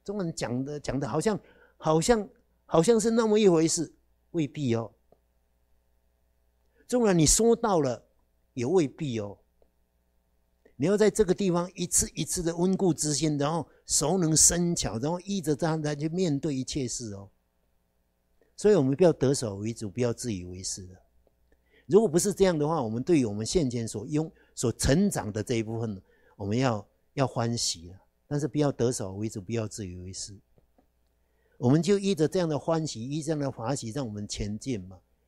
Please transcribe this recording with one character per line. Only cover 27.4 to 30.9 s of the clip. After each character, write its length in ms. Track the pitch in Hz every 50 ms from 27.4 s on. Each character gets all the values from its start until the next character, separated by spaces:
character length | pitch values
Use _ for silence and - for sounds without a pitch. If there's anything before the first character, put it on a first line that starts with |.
| 117 120 117
喜 340 | 117 - - - 85 82 87
了。 80 | 92 95 _ _ _ _ _ -
但 120 | 143 147
是 80 | 147 131
不 100 | - 147
要 140 | 147 143
得 200 | - - 117 127
手 220 | 120 - 107 95 95
为 160 | 101 110 110
主， 100 | - 110
不 120 | 90 110
要 160 | 113 117 110 101
自 180 | - - 104
以 100 | 90 90 90
为 140 | 90 92
是。 240 | 92 - - 107 101 98 _ _ _ _ _ _ _ _ _ _